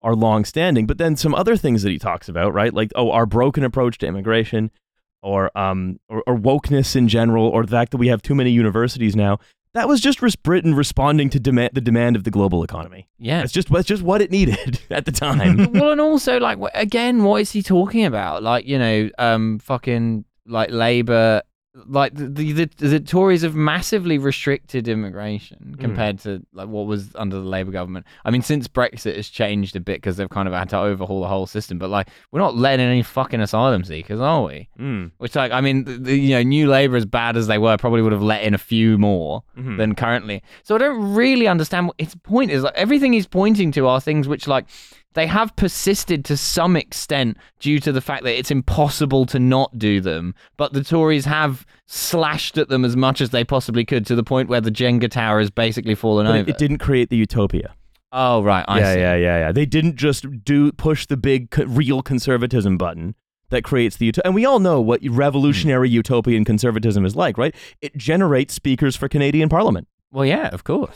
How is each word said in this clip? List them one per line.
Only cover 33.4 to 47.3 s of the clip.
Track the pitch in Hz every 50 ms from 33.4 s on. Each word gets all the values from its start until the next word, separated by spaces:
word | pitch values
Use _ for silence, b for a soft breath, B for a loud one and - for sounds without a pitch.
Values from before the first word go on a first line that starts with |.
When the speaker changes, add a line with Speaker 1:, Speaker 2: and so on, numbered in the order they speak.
Speaker 2:
asylum | 107 98 - 110 120 135 123 95 90
seekers, | 98 78 78 80 - 104 110
are | 127 143 165 156 113
we? | 78 67 73 - - _ -
Speaker 1:
Mm. | 120 139 123 101 90 82 - _
Speaker 2:
Which, | 120 123 -
like, | 147 131 123 117
I | 127
mean, | 135 139 135 135 131
the, | 139 127
the, | 123 131 127 135
you | 139 139 135 135
know, | 123 120
New | 127 139 151 156 139
Labour, | 135 135 139 139 123
as | 123 110
bad | 101 - 117 117 117 117
as | 117 113
they | 107 110 104
were, | 107 113 110 104
probably | - 123 113 117 113
would | 110 107
have | 101 101
let | 107 110 104 107
in | 110 104
a | 95
few | - - 117 110 113 113 110 104
more | 104 104 101 90 82 76 76 110 - _ _
Speaker 1:
Mm-hmm. | 120 127 131 107
Speaker 2:
than | 95 110 107 104
currently. | - 123 117 117 120 98 107 104 95 B B B B B
So | - 208
I | 226
don't | 254 294 277 233 208 202 196
really | 214 240 262 269 247 233
understand | 208 180 160 156 - - 180 180
what | 175 - -
his | 156 156 -
point | 175 _ - 196 247 277 202
is. | 147 135 131
Like, | 139 -
everything | - 185 214 285 294 269 262 240
he's | 220 185 -
pointing | - 180 196 214 226 208 190 160 135
to | 147 131
are | 127 127 131
things | 131 - 156 151 139
which, | 139 147 135 - 143
like, | 139 131 - B B B B B B B B B _
they | 160 160
have | 160 165 208 226 220 _
persisted | - 202 180 - - - 190 202 196 - - 175 147 135
to | - 147 143
some | - - - 175 165 175 180
extent | 156 - _ - - - - 151 139 131 117